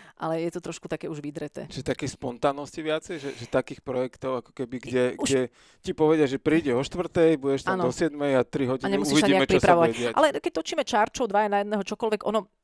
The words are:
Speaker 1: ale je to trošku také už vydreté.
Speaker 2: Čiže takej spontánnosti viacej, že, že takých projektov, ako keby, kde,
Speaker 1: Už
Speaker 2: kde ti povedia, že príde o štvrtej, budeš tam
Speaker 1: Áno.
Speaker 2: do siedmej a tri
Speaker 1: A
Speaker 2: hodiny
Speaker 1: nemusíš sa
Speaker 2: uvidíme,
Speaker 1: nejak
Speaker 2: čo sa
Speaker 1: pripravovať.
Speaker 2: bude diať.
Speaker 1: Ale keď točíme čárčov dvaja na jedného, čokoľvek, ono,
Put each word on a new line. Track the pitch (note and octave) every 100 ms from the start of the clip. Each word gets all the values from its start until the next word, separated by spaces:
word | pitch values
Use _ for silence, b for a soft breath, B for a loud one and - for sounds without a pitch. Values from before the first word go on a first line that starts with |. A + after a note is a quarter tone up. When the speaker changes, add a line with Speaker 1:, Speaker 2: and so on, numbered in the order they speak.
| B -
Speaker 1:
ale | D#3+ E3
je | E3+
to | F3
trošku | - D#3+ -
také | D#3 F3
už | D3+
vydreté. | D3 D3 D3+ - -
Speaker 2:
Čiže | - B2+
takej | C3 C#3
spontánnosti | - C3 A#2+ C#3 C#3 D3 -
viacej, | D#3 D#3 - E3+
že, | C#3
že | A#2 A#2
takých | C3+ - D3+
projektov, | - B2+ B2+ - C3+ B2+
ako | -
keby, | - B2 B2
kde, | A#2+ B2 B2 E2+
Speaker 1:
Už | -
Speaker 2:
kde | C3+ B2+ b b b
ti | -
povedia, | F3 D#3 D#3+ C#3+
že | C3+
príde | - D#3 D3
o | A#2+
štvrtej, | C#3 F3+ E3+ F3+ D#3+ D#3
budeš | C#3 C#3
tam | F3+ F#3
Speaker 1:
Áno. | B2+
Speaker 2:
do |
siedmej | B2 E3 D3 C#3+
a | C3
tri | B2 D3+ B2+
Speaker 1:
A |
Speaker 2:
hodiny | C3 F#3+
Speaker 1:
nemusíš | G3 F#3+
sa | C#3+
Speaker 2:
uvidíme, | - -
Speaker 1:
nejak | C#3
Speaker 2:
čo |
sa | -
Speaker 1:
pripravovať. | F#3 E3+ E3
Speaker 2:
bude | A#2+
diať. | A#2+
Speaker 1:
Ale | A2+ D4+ C#4
keď | F4 E4+
točíme | - E4
čárčov | C4+ A3 A3 - A#3
dvaja | G3+ G#3+
na | G3+
jedného, | G3+ G#3
čokoľvek, | G3 G#3+ A3+ G#3+
ono, | - G#3+ F#3+ _